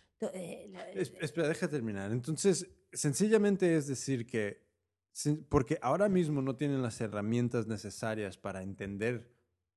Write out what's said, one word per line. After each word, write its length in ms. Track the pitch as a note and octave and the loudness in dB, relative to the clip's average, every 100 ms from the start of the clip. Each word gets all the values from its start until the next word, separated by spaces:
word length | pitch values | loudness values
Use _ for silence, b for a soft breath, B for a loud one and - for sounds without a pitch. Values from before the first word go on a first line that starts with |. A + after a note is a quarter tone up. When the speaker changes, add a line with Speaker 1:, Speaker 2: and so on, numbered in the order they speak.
| b - | b -8
Speaker 1:
to-, 140 | A3 | -8
eh, 360 | F#3 E3+ - - | -6 -10 -12 -14
la-" 180 | F#3 - | -14 -10
Speaker 2:
Es-, 200 | F#3+ F3 - | -4 -4 -4
espera, 280 | D#3 E3 D3+ | -6 0 0
deja 180 | D#3+ E3+ | 0 -2
terminar. 460 | D3 A2+ G2+ G2 | -2 -2 -4 -2
Entonces, 560 | A#2+ A#2+ D#3 G3 E3 F3 - _ | -4 -4 0 2 2 -2 -16 _
sencillamente 840 | - D3+ C3+ G#3+ A3 G#3 F#3+ F3+ D#3+ | -2 0 2 4 6 6 4 4 4
es 120 | C#3 | 2
decir 380 | C3 - C3 A2+ | -4 -2 -2 -2
que, 340 | A2+ G#2 - _ _ _ _ _ | -2 -2 -4 _ _ _ _ _
sen-, 320 | - D3 D3+ - | -4 0 0 2
porque 320 | D3 B2+ C#3 | 2 4 0
ahora 260 | B2 D#3+ G#3 | 2 4 4
mismo 320 | F#3 D#3+ D3 | 4 4 2
no 140 | C3+ | 0
tienen 280 | B2 D3 C3+ | 0 0 0
las 180 | B2 - | 0 -2
herramientas 680 | A2 G#2 G#2 A#2+ A#2+ A#2+ G#2+ | -4 -2 0 2 2 0 -2
necesarias 720 | G#2+ G2+ - A2+ A2 G2+ F2 | -4 -6 -6 -4 -2 -6 -6
para 240 | G2+ F#2+ | -8 -6
entender. 720 | G2 F#2+ G2+ G2 A2 A#2+ - _ _ _ _ | -8 -8 -8 -2 -2 -4 -8 _ _ _ _